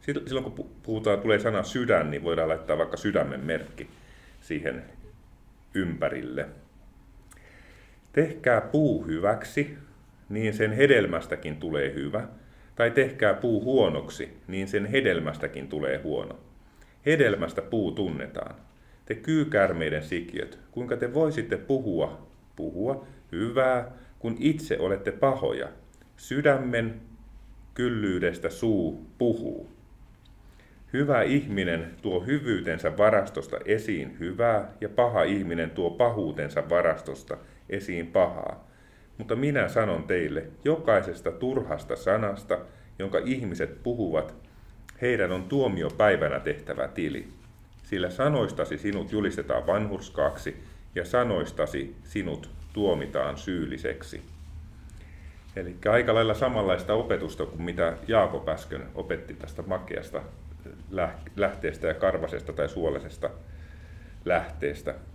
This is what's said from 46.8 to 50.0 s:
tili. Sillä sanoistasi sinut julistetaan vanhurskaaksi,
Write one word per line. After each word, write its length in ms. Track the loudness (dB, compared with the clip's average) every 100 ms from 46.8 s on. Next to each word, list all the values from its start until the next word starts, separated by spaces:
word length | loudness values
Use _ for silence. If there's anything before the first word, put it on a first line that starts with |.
| -4
tili. 400 | -2 -4 -4 -10 -16 -20 -20 -20 -20
Sillä 280 | -6 -2 -2
sanoistasi 680 | 0 2 2 0 -2 -4 -2
sinut 340 | -2 -2 -2
julistetaan 540 | 0 0 -2 0 0 2
vanhurskaaksi, 960 | 2 2 -4